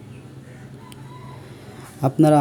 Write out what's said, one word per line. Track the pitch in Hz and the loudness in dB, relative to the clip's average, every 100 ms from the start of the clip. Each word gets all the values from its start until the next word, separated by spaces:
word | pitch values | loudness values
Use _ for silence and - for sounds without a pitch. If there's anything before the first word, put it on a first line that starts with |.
| - - - - - - - - 1017 1047 - 1017 1047 - - - - - - - | -20 -20 -20 -20 -20 -20 -20 -20 -20 -20 -20 -20 -20 -20 -20 -20 -20 -20 -20 -6
আপনারা | 135 - 156 151 | -2 2 4 4